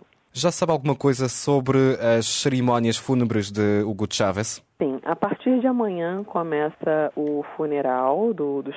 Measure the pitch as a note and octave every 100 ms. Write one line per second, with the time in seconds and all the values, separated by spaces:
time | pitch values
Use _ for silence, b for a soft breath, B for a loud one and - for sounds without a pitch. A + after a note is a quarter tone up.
0 | _ _ _ B2+ E3 - E3 D#3 C#3+ B2+
1 | C#3 B2+ C3 - - C#3+ B2+ C3+ C3 C3
2 | A#2 A#2 A2 - C#3+ B2+ B2 A#2+ A#2 A2+
3 | - B2+ A#2+ G#2+ G2+ G#2 G#2 G#2 G#2 G2
4 | G#2 - G2+ F#2+ A2 - _ - D3+ C3
5 | - E3 G3+ G3 B3+ B3+ C4 B3 G#3+ F3+
6 | E3+ F#3+ G#3 F3 E3 D3+ D3+ - - D#3
7 | D3 - D3 D3 D3 - D#3 C#3+ C3 B2+
8 | C3 D#3 A3+ F3+ D3 C#3 C3+